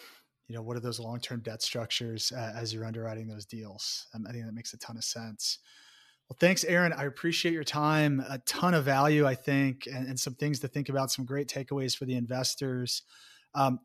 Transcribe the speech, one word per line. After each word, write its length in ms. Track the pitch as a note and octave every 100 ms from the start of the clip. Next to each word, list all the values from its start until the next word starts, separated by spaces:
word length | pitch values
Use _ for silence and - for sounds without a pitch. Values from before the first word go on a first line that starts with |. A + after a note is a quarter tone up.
| - - _ _ -
you 80 |
know, 80 | A#2
what 140 | A2+ A#2+
are 40 |
those 180 | A#2+ A2+
long-term 420 | A2+ A#2+ - A#2+
debt 200 | A2 -
structures, 720 | - B2 A2 - A#2 A2+ -
uh, 200 | B2+ A2 A2+
as 160 | A2+
you're 140 | A2 A2+
underwriting 420 | A2+ A2+ A2 A2
those 160 | G#2+
deals? 600 | G2+ A2+ G#2+ G#2 - - -
Um, 120 | A2+ G#2
I 60 |
think 140 | A#2+ A2+
that 80 |
makes 180 | A2 -
a 60 | A2
ton 180 | - A2+
of 80 |
sense. 540 | - A#2 A2+ G#2 - - _ - - - _ _ -
Well, 120 | -
thanks, 240 | F3 F#3
Aaron. 280 | E3 F3 F3
I 120 | C3+
appreciate 480 | C#3 C#3 E3+ D#3+ E3+
your 120 | E3
time. 580 | C#3+ D3+ D3+ D#3 D3+ C3+ B2+
A 100 | C3+
ton 340 | - - F3+
of 100 | E3
value, 420 | C#3 C3+ D3 D3+ C#3+
I 80 |
think, 520 | B2+ - C#3 C3+ C3 A#2+
and, 220 | C3+ B2+
and 120 | B2+
some 140 | -
things 260 | B2+ D3 C#3
to 80 | C3+
think 200 | D3 C#3
about, 220 | C3+ C3+
some 140 | -
great 240 | B2 C#3 C#3+
takeaways 480 | C#3 C3 C#3 C3 -
for 80 |
the 100 | B2+
investors. 880 | B2+ A#2+ B2+ C3 - C3+ B2+ B2 - - - - - _
Um, 260 | C#3+ C3+ B2+